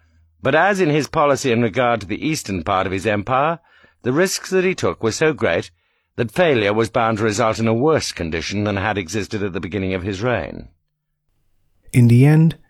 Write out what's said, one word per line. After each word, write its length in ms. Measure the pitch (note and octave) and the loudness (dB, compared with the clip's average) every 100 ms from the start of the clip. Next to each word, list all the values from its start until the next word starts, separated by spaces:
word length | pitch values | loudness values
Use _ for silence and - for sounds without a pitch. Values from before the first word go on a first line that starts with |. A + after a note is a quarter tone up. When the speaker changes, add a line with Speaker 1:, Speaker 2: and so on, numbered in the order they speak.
| _ _ _ _ | _ _ _ _
Speaker 1:
but 120 | C3 | 0
as 280 | D#3 F#3 G3 | 2 2 2
in 80 | E3+ | 2
his 180 | D3+ B2 | 0 0
policy 440 | D#3+ D3 C3 C3+ | 0 2 2 0
in 100 | A#2 | 2
regard 400 | A#2 A2+ B2 A#2 | 0 0 0 0
to 60 | F#2 | -4
the 200 | G#2 C3 | -6 -4
eastern 360 | D#3 - F#2+ | -6 -6 -6
part 220 | D#2+ F#2+ F#2+ | -2 -2 -2
of 60 | |
his 160 | F#2+ G2+ | -2 -2
empire, 520 | G#2 G2+ C3 D3+ E3 _ _ _ _ | -2 0 0 0 -2 _ _ _ _
the 100 | A#2 | -2
risks 380 | C#3 F#3 - - | 0 0 -2 -2
that 140 | F#3 | 0
he 120 | F#3 F3+ | 0 0
took 260 | G2+ E2 | -2 -2
were 100 | A2+ | -4
so 220 | - D#3+ | 0 0
great 380 | C3 G#2+ F2 - _ _ _ _ - | 0 0 0 -4 _ _ _ _ -6
that 140 | A#2 | -4
failure 420 | - F3 B2 G2+ | 0 2 2 2
was 160 | G#2+ A2+ | 0 0
bound 300 | C3 A2+ G#2+ | 0 0 0
to 40 | |
result 360 | A2 G#2 A2+ G#2+ | 0 0 0 0
in 80 | A2+ | 0
a 60 | |
worse 380 | A#2 D3+ D#3 - | 0 2 0 -2
condition 520 | - E2 D#2+ D2+ G2+ | -6 -6 -6 -6 -4
than 120 | G#2 G2 | -2 -2
had 220 | G#2 G2+ | -2 -4
existed 460 | E2 G#2+ F#2 G#2+ | -4 -6 -6 -6
at 100 | G2 | -6
the 60 | F2+ | -6
beginning 340 | F2 G2 F#2+ | -6 -4 -4
of 100 | F#2 | -4
his 180 | F#2 F#2 | -6 -6
reign. 460 | B2 A2 A#1+ G1+ - _ _ _ _ _ _ _ _ _ _ _ - | -4 -4 -6 -12 -16 _ _ _ _ _ _ _ _ _ _ _ -2
Speaker 2:
In 140 | B2+ A#2 | 4 6
the 180 | A#2+ C#3 | 8 6
end, 320 | D#3 D#3+ - | 6 4 0